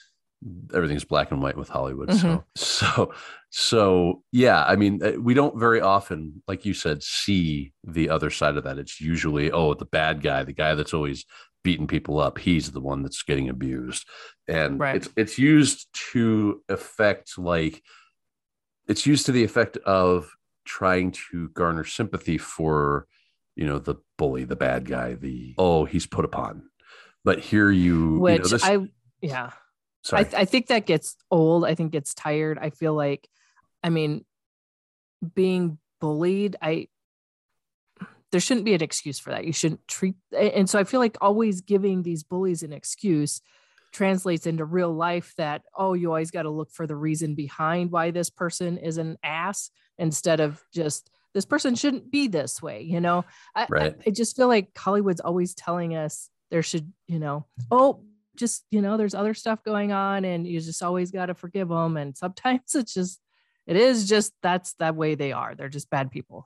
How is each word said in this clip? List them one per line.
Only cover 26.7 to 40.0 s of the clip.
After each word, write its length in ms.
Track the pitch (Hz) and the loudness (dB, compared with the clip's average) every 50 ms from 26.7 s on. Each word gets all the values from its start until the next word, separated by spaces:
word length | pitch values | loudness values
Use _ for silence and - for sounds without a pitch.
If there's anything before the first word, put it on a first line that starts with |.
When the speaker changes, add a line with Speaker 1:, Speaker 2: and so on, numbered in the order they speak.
| _ _ _ _ - - - - _ _ _ | _ _ _ _ -20 -20 -20 -20 _ _ _
Speaker 1:
But 160 | 110 92 - | 0 0 0
here 300 | - - - 107 104 101 | 0 0 4 6 6 8
you, 120 | 101 92 90 | 8 6 6
you 280 | 87 87 82 80 80 78 | 6 6 4 4 4 4
know, 40 | 80 | 4
Speaker 2:
Which 300 | 180 - 85 82 90 90 | 6 6 6 6 4 2
Speaker 1:
this 120 | 107 120 - | 2 2 4
Speaker 2:
I, 160 | 185 208 202 190 196 _ _ _ _ _ _ | 4 2 2 0 -2 _ _ _ _ _ _
yeah. 300 | - 165 135 127 123 120 - - _ _ _ _ _ _ _ _ _ | -8 -6 -6 -6 -8 -10 -12 -20 _ _ _ _ _ _ _ _ _
Speaker 1:
Sorry. 160 | - - 202 | 0 2 2
Speaker 2:
I 20 | 202 | 2
th-, 120 | - - 202 | 2 2 0
I 40 | 196 | 0
think 240 | 185 - 262 240 - | 2 2 0 2 2
that 180 | 254 226 208 | 0 0 2
gets 300 | - 165 156 - - - _ _ _ 190 | 2 0 0 0 -4 -14 _ _ _ 4
old. 320 | 170 160 160 165 170 165 | 4 6 6 6 4 4
I 100 | - 160 | 2 0
think 220 | 165 170 160 156 | 0 -2 -2 -2
it's 180 | 151 139 - - | -4 -6 -6 -12
tired. 440 | - - 156 151 151 156 156 151 - | -8 -4 -2 -2 0 0 -2 -4 -4
I 100 | - 151 | -6 -8
feel 240 | 147 _ 165 160 156 | -8 _ -2 -2 0
like, 340 | 151 147 143 139 135 _ _ _ _ _ _ _ _ _ _ _ _ - | 0 0 -2 -2 -4 _ _ _ _ _ _ _ _ _ _ _ _ -2
I 80 | 170 | -2
mean, 340 | 165 160 156 151 151 - - _ _ _ _ _ _ _ _ _ _ _ _ _ _ _ _ _ _ _ - 165 - | 0 0 0 -2 -4 -6 -8 _ _ _ _ _ _ _ _ _ _ _ _ _ _ _ _ _ _ _ -12 -6 0
being 440 | - 185 185 185 180 180 170 156 151 _ _ _ _ | 0 2 2 2 2 0 -2 -2 -6 _ _ _ _
bullied, 540 | - 156 151 151 170 180 190 196 208 208 180 - - | -4 -2 -2 0 0 0 0 0 0 -2 -4 -4 -4
I, 240 | 156 160 165 - - _ _ _ _ _ _ _ _ _ _ _ _ _ _ _ _ _ _ _ _ _ _ 185 - _ _ _ _ | -4 -2 -4 -4 -10 _ _ _ _ _ _ _ _ _ _ _ _ _ _ _ _ _ _ _ _ _ _ -18 -18 _ _ _ _
there 100 | - 180 | 0 0
shouldn't 240 | 175 - 269 240 208 | 2 2 0 0 4
be 80 | 220 208 | 2 2
an 80 | 170 160 | 2 2
excuse 360 | 143 - - - 151 139 - | -2 -4 -8 -6 -8 -10 -10
for 120 | - 139 | -10 -8
that. 140 | 127 107 95 | -8 -6 -6
You 80 | 160 151 | -4 -4
shouldn't 340 | - - 160 160 - _ - | 0 0 0 -2 -2 _ -12
treat, 260 | - - | -8 -4